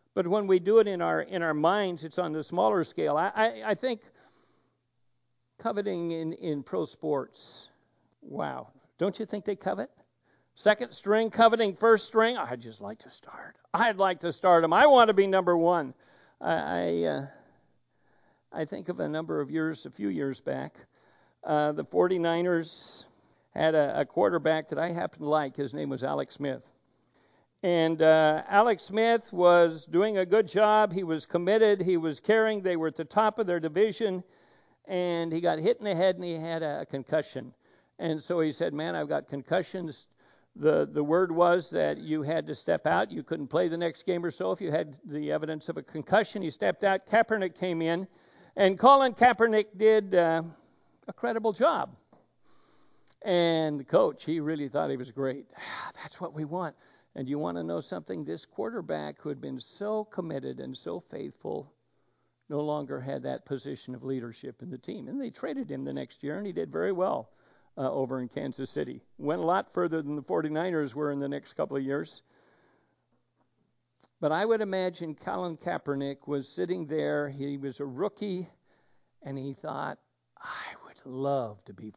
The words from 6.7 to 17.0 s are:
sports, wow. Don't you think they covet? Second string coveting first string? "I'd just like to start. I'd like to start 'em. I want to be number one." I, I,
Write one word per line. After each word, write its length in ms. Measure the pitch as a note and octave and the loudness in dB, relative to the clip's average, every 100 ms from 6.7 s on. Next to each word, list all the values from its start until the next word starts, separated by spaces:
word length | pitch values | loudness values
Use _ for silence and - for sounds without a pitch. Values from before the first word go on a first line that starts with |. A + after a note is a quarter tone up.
| F#3+ D#3 | -4 -4
sports, 840 | - D#3 C#3+ B2 - - - - _ _ _ _ _ | -6 -4 -4 -4 -12 -20 -20 -20 _ _ _ _ _
wow. 480 | - C#3 D3 B2+ B2 _ _ - | -14 -8 -6 -8 -14 _ _ -6
Don't 220 | F#3+ F#3+ | -4 -4
you 60 | G#3+ | -8
think 180 | G#3 | -8
they 140 | G3 G3 | -6 -6
covet? 320 | F#3+ G3 B3 _ _ _ _ _ _ - | -6 -6 -8 _ _ _ _ _ _ 0
Second 380 | C#3 B2+ A#2+ | 2 2 0
string 360 | - G3 G#3+ A3+ | -6 0 2 2
coveting 460 | G#3+ A3+ A3+ G#3+ F3 | 6 6 6 0 2
first 320 | A3+ A3 - | 4 4 2
string? 300 | A3 A3+ A#3+ | 0 2 0
"I'd 240 | B2+ B2 | -6 -8
just 180 | A#2 A2 | -10 -14
like 200 | G3+ A3 | -14 -14
to 100 | - | -18
start. 480 | - - - - - _ | -20 -20 -18 -18 -20 _
I'd 240 | F3 A#3 F#3+ | 0 2 4
like 240 | F#3+ F3 | 2 2
to 100 | E3+ | -4
start 320 | C#3+ F#3 E3+ | 2 6 8
'em. 80 | E3 | 8
I 160 | F3 D4 | 8 10
want 220 | C4 A3 | 10 8
to 40 | |
be 140 | G3 G3 | 8 6
number 300 | F#3+ F3+ E3+ | 4 4 4
one." 360 | E3 F3 C3+ - _ _ _ - | 4 2 0 -8 _ _ _ -8
I, 140 | - | -2
I, 500 | E3 D3+ F3 F3 E3+ | -2 0 -2 0 0